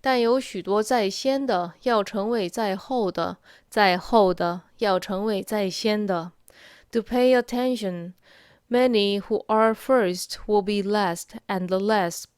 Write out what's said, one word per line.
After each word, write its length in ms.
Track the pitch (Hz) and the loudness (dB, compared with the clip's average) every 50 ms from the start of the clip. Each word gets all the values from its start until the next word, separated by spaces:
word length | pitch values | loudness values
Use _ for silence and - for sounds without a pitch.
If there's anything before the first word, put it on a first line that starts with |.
但有许多在先的要成为在后的，在后的要成为在先的。To 4000 | _ 269 262 247 233 233 240 269 254 - - 202 170 - 196 208 220 220 262 240 214 190 196 - - 269 269 277 277 254 214 180 175 175 - _ _ 254 240 214 202 - - 208 196 214 240 233 196 175 - - 226 202 190 190 - - 269 254 220 185 175 - 165 180 180 _ _ - - - _ _ - 226 208 190 175 180 - - - 226 202 185 180 - 180 175 175 180 - _ _ _ 233 208 185 185 185 - 202 190 202 220 214 196 190 - 220 214 202 190 170 - - 220 214 208 208 196 190 170 165 175 _ _ _ _ _ - - - - - _ _ - 233 208 | _ 0 0 2 2 2 2 0 -2 -4 -10 -10 -4 -2 0 0 0 0 0 0 0 0 -2 -2 -2 -2 0 0 0 0 -2 -2 -2 -4 -8 _ _ 0 0 0 0 -2 -4 -4 -4 -2 -2 -2 -2 -4 -4 -4 -4 -4 -4 -6 -6 -4 -4 -2 -2 -2 -2 -2 -4 -6 -6 _ _ -20 -20 -20 _ _ 0 2 4 4 4 2 -2 2 4 6 6 6 4 0 -2 -4 -4 -6 -10 _ _ _ 0 0 0 0 -2 -4 -6 -4 -2 -2 -2 -4 -4 -4 -2 -2 -2 -2 -4 -2 -2 0 0 0 0 -2 -2 -2 -4 -8 _ _ _ _ _ -20 -20 -20 -20 -20 _ _ -4 -4 -4
pay 340 | - 226 247 247 254 254 247 | -2 0 2 4 4 4 4
attention, 720 | 240 - - 240 247 254 254 233 214 190 180 175 170 175 180 _ _ _ - - - _ _ _ _ _ | 2 0 -4 -2 -2 -2 -2 -2 -4 -6 -6 -6 -10 -12 -14 _ _ _ -20 -20 -20 _ _ _ _ _
many 520 | 233 247 254 254 240 214 202 202 202 202 | 0 2 2 4 4 2 2 2 0 -2
who 240 | 196 - 226 202 - | -2 -2 -4 -4 0
are 280 | _ 214 220 220 220 220 | _ 2 4 4 4 2
first 640 | 214 - - 262 254 220 180 180 180 - - - - - - | 0 0 2 2 4 4 2 0 -4 -8 -10 -12 -14 -4 0
will 140 | 208 208 196 | 2 2 2
be 200 | 190 208 202 196 | 2 -2 -2 0
last 540 | 196 208 208 202 180 170 175 - _ - 226 _ | 0 0 0 0 0 -2 -4 -8 _ -16 -20 _
and 220 | - 202 190 180 175 | -6 -4 -4 -2 -2
the 100 | 185 185 | -2 0
last 480 | 196 208 220 208 185 175 170 - - _ _ | 2 2 2 2 2 0 -4 -8 -14 _ _